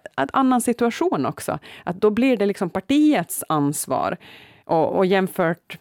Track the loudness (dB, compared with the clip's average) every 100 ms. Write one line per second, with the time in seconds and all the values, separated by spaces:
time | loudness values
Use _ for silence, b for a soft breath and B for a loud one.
0 | -8 -6 -2 0 2 2 0 0 0 0
1 | -2 0 -2 -4 -8 -8 B B -8 0
2 | 0 2 2 2 0 -2 -4 -4 0 2
3 | 4 2 0 -8 -2 0 0 -2 -4 -2
4 | -2 -6 B B B B -2 0 2 2
5 | 2 2 0 -2 -2 -2 -8 -18